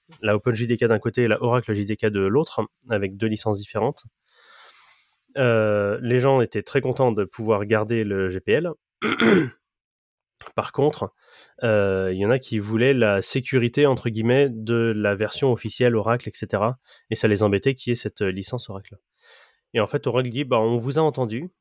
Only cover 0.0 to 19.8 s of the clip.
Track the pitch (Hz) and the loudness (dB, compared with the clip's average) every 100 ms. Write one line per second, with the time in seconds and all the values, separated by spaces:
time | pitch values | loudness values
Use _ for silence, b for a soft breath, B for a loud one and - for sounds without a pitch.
0 | _ - 107 104 127 113 117 117 117 110 | _ -8 -2 0 0 -2 -2 0 2 2
1 | 120 123 117 107 123 123 113 104 101 107 | 0 0 0 2 2 0 0 -4 -2 -2
2 | 110 101 95 127 170 - 107 _ - 107 | -2 0 2 0 0 -4 -8 _ -6 -4
3 | 98 98 110 107 110 101 101 107 123 - | -4 -4 -4 -2 -2 -4 -6 -4 -4 -4
4 | - _ B B B B B B B B | -14 _ B B B B B B B B
5 | B B _ 139 127 113 107 104 101 117 | B B _ 0 2 4 2 2 0 -2
6 | 123 123 135 135 113 131 - 139 127 123 | 0 2 4 2 2 -2 -2 -2 -2 0
7 | 127 104 98 - 110 104 104 107 107 117 | 0 0 -4 -4 0 0 2 0 2 -2
8 | 104 98 95 92 - 123 170 - _ _ | 0 -2 -2 -4 0 0 0 -8 _ _
9 | 214 - 226 190 135 - _ _ _ _ | -6 2 4 4 2 -6 _ _ _ _
10 | _ _ _ _ - - - - 147 - | _ _ _ _ -8 -6 -6 0 0 0
11 | 98 b b b b - 120 107 98 95 | -8 b b b b -6 0 2 2 0
12 | 95 92 101 127 - 110 101 110 127 131 | -2 0 2 0 0 -6 -2 2 2 4
13 | 110 98 - 135 - 131 117 147 143 123 | 4 2 0 -2 0 0 2 0 0 0
14 | 120 107 113 131 139 113 110 117 117 107 | -2 -2 2 2 2 0 -2 0 0 0
15 | 104 98 107 - 135 113 110 - 123 113 | 0 0 -4 -2 0 0 -4 0 2 2
16 | 104 120 113 - 101 101 110 127 b b | 0 -2 -4 -10 -6 -2 0 -2 b b
17 | b 110 113 101 107 98 135 131 - 120 | b -2 2 4 4 2 0 -2 -4 -4
18 | 107 - 98 95 95 123 - 98 - 98 | -6 -4 -4 -4 -8 -10 -10 -14 -16 -20
19 | _ b b b b b _ 117 | _ b b b b b _ -2